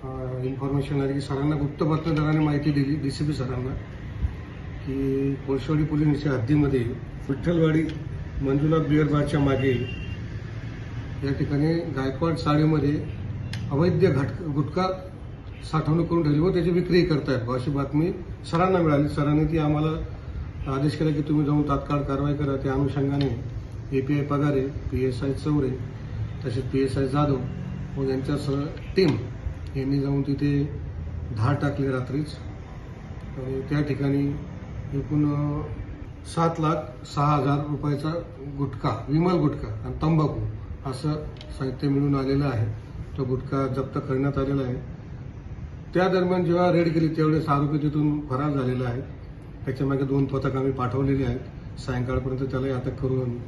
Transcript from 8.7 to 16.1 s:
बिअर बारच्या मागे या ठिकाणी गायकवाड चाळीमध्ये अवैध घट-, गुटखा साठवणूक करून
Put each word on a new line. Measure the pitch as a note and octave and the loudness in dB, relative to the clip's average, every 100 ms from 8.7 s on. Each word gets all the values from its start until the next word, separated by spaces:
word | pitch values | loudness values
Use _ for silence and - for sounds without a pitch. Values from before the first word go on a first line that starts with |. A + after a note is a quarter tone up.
| D#3+ | 2
बिअर | C#3+ D3+ | 4 4
बारच्या | D3 D3 C#3+ D3+ | 4 2 2 2
मागे | C#3 C3 C3+ A#2+ A#2+ - - - - - - - - - - - - - | 2 4 2 2 0 -6 -6 -6 -8 -8 -8 -8 -8 -10 -8 -8 -8 -4
या | C#3 | -2
ठिकाणी | C3+ - C#3+ D#3 | 0 0 2 2
गायकवाड | E3 E3+ C3+ C3+ C3+ E3 D3+ | 2 0 -2 -2 0 0 0
चाळीमध्ये | D#3 D3 D#3 D#3 C#3+ D3+ - - - - - - - | 2 4 6 4 2 0 -2 -6 -6 -6 -6 -6 -2
अवैध | C#3 F3 D#3 F#3 | 2 4 6 4
घट-, | C3+ C#3 - | 4 0 -2
गुटखा | E3+ C#3+ D3 F#3 F#3 F#3 - - - - - - - | -4 0 0 0 0 -2 -8 -12 -12 -12 -12 -12 -4
साठवणूक | D#3+ D3 D#3+ | -2 2 2
करून | E3 | 4